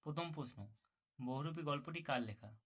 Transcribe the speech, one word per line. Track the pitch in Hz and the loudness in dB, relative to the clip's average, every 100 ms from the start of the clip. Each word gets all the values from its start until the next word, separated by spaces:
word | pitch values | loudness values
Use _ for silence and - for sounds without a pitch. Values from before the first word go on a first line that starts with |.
প্রথম | 151 147 170 | -2 0 0
প্রশ্ন, | 156 127 - 101 - _ _ _ - | -2 -4 -6 -10 -10 _ _ _ -4
বহুরূপী | 127 131 151 165 | 0 2 0 0
গল্পটি | 151 143 147 165 | 2 2 2 -4
কার | 160 131 | 2 2
লেখা? | 113 104 104 - | 2 -4 -10 -14